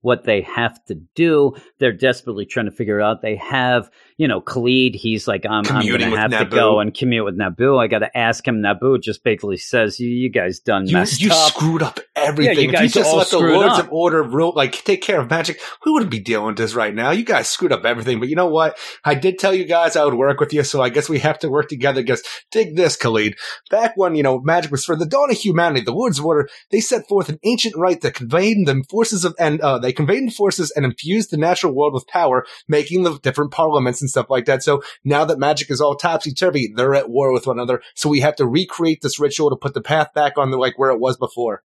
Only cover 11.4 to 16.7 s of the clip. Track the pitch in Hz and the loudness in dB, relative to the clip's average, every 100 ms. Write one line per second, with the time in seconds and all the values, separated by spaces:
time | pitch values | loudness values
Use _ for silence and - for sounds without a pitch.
11.4 | 156 - 156 165 151 - - - 147 151 | 2 2 -2 0 -2 -6 -10 -4 -2 2
12.4 | 151 165 131 180 240 202 175 160 185 180 | 2 4 2 4 2 4 4 4 4 2
13.4 | 170 156 135 135 131 151 175 160 135 131 | 4 4 4 2 0 0 2 2 0 0
14.4 | 165 165 135 - - 202 - 190 123 165 | 0 2 -2 -2 -2 -2 0 -2 0 -2
15.4 | 160 160 - - - 311 208 113 101 110 | -2 -8 -14 -6 0 0 0 -4 -2 -2
16.4 | 107 104 110 | -2 -2 -2